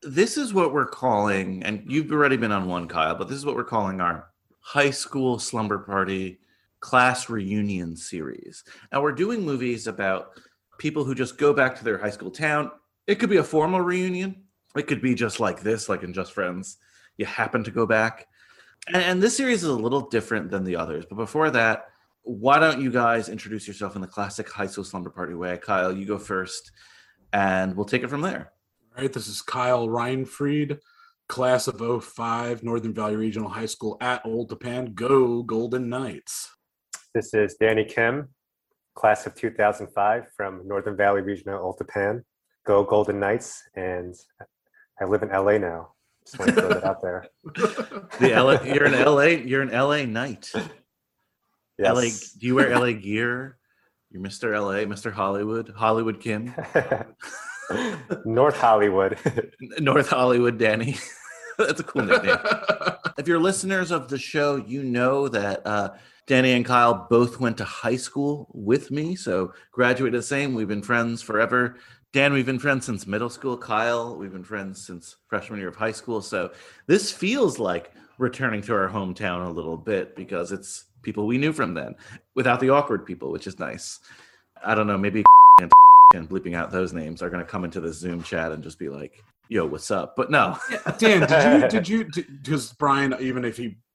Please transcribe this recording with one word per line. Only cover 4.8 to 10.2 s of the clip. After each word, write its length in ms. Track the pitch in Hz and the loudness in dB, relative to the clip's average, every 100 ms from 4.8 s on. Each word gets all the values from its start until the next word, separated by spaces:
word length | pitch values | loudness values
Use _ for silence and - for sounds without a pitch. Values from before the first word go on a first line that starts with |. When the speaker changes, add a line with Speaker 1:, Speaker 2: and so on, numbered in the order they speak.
| 143 | 0
Speaker 1:
school 480 | 135 - 139 127 113 | -2 -6 -4 -2 -2
slumber 400 | - 117 107 98 | -4 -4 -4 -4
party 580 | 101 98 95 95 95 - _ _ _ _ | -4 -2 -2 -4 -6 -12 _ _ _ _
class 480 | - 127 127 123 - | 0 2 4 0 -6
reunion 680 | 113 95 107 101 92 85 82 | -6 -4 -2 -2 -4 -6 -10
series. 720 | - 87 67 - - - - - - | -12 -10 -10 -12 -18 -20 -20 -20 -8
Now, 100 | 135 | -4
we're 120 | 151 | -2
doing 280 | 135 196 233 165 | -2 -4 -2 -4
movies 420 | 135 123 117 110 | -4 -4 -4 -6
about 440 | 101 98 92 | -4 -2 -2